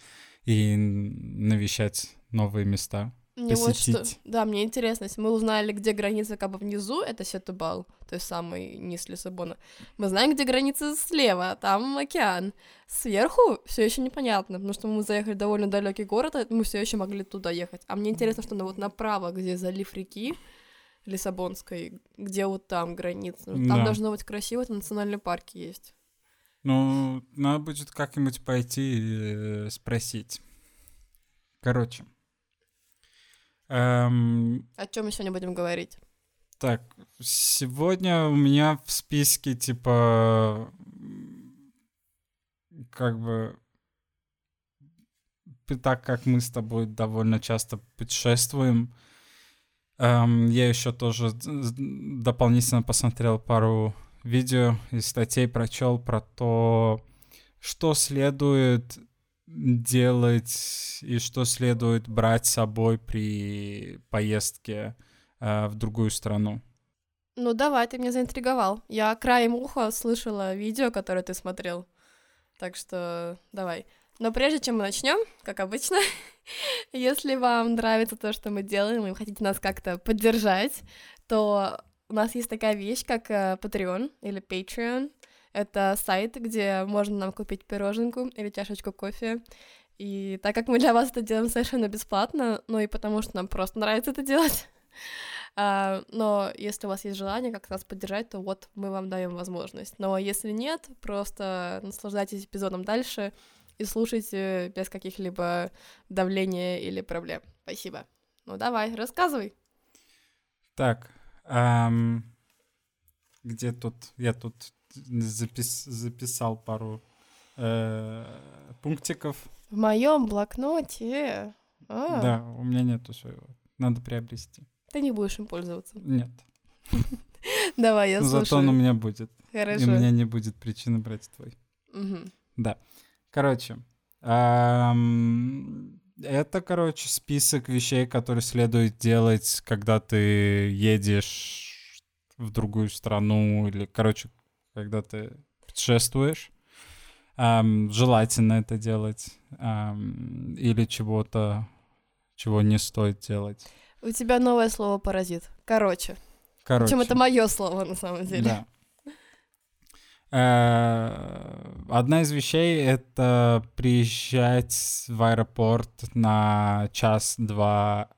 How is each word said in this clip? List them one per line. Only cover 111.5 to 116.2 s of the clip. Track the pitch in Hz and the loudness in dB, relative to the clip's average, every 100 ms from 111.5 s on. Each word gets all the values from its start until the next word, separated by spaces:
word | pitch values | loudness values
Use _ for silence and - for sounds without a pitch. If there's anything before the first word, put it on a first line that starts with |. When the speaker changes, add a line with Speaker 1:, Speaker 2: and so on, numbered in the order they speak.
| 123 120 117 117 117 117 117 110 _ _ _ _ _ _ _ _ _ _ _ | 2 4 4 4 2 2 0 -6 _ _ _ _ _ _ _ _ _ _ _
Speaker 1:
где | 117 113 123 | -14 -8 -6
тут? | 120 117 - - - | -6 -8 -10 -18 -4
Я | 120 | -4
тут | 117 117 - - _ _ 135 | -4 -8 -16 -20 _ _ -20
запис-, | 139 120 113 107 113 127 120 - 143 | -6 -4 -2 -4 -6 -6 -6 -6 -10
записал | 117 120 120 | -10 -10 -8